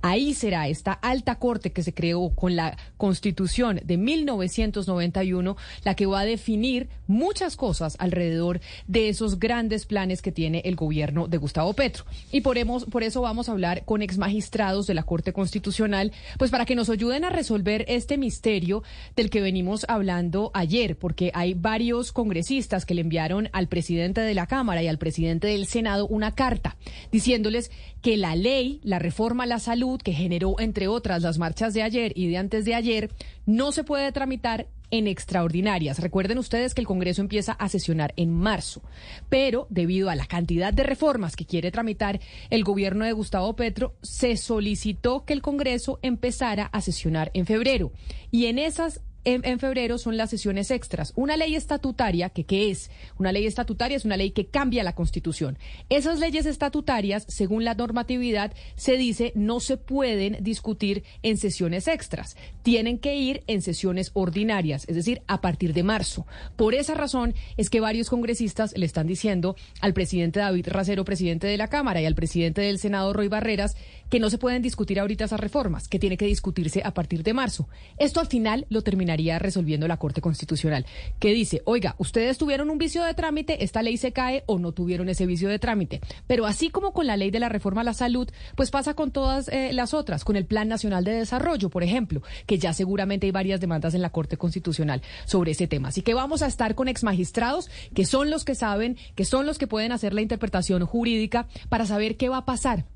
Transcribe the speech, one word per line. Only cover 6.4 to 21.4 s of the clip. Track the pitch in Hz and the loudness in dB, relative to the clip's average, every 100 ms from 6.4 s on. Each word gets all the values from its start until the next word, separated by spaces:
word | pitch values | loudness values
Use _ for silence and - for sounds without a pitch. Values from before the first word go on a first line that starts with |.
| 226 214 247 247 254 - - | 0 0 2 0 -4 -10 0
muchas | 208 339 403 359 - | 2 2 0 -2 -2
cosas | 233 165 160 - | -2 0 -2 -2
alrededor | 185 175 175 165 170 175 - - - | 0 2 2 2 0 -2 -6 -14 0
de | 196 220 | 2 4
esos | 196 220 190 | 2 0 0
grandes | 220 233 226 214 | 2 2 0 -2
planes | - 202 190 185 | -2 0 0 0
que | 196 | -2
tiene | 170 160 165 | 0 0 0
el | 180 | 0
gobierno | 175 160 151 147 147 165 | -2 0 0 0 0 0
de | 165 | 0
Gustavo | 143 - 165 | 0 0 0
Petro. | 214 262 - - - - | 2 0 0 -12 -14 -2
Y | 269 | 0
por | 269 240 | 2 2
hemos-, | 233 247 233 | 2 -2 -2
por | 233 | -2
eso | 220 254 | 0 0
vamos | 240 220 240 | 0 -2 -2
a | |
hablar | 208 175 175 | 0 0 0
con | - 214 | 0 0
exmagistrados | 208 185 196 208 190 220 202 190 202 | 2 0 0 0 -2 0 2 2 0
de | |
la | 170 | 0
Corte | 160 170 175 | 0 -2 -2
Constitucional, | 185 190 208 202 202 214 196 208 - - - | -2 -2 -2 -4 0 2 2 0 -4 -12 0
pues | 262 | 2
para | 254 | 2
que | 240 247 | 2 2
nos | 226 | 2
ayuden | 220 233 269 | 2 0 0
a | 349 | 0
resolver | 359 269 214 190 214 - | 0 0 0 2 0 0
este | 240 - 285 | -2 0 0
misterio | 262 - 226 208 170 208 - - - - | 0 0 2 2 2 -2 -4 -16 -6 0
del | 220 | 2
que | 220 | 2
venimos | 196 185 180 208 - | 2 2 0 -2 0
hablando | 226 196 175 175 185 208 | 0 2 0 0 0 0
ayer, | 196 170 220 214 165 | 0 2 2 2 -2
porque | 180 - 180 | -4 0 0
hay | 175 | 2